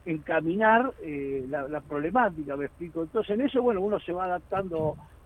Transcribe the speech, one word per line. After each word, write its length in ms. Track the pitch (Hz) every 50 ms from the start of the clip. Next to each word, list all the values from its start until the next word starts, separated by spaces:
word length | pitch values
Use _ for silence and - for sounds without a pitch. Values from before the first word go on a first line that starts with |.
| -
encaminar, 880 | 175 160 156 151 - 160 160 156 160 180 208 220 220 220 233 254 269 - -
eh, 440 | 165 156 147 139 139 139 139 135 127 131
la, 200 | 151 143 135 139
la 120 | 151 147
problemática, 760 | 139 - 147 147 147 170 190 254 233 202 165 156 147 139 139
¿me 100 | 143 143
explico? 360 | 131 - - 170 165 - 165
Entonces 280 | 165 160 - 220 208 - 208 226
en 80 | 285
eso, 160 | 247 - 269
bueno, 180 | 247 240 220 180
uno 200 | 190 208 202 175
se 120 | - -
va 120 | 170 180 185
adaptando 720 | 180 180 175 - - 202 190 196 180 165 160 156 151 143 - - - - - -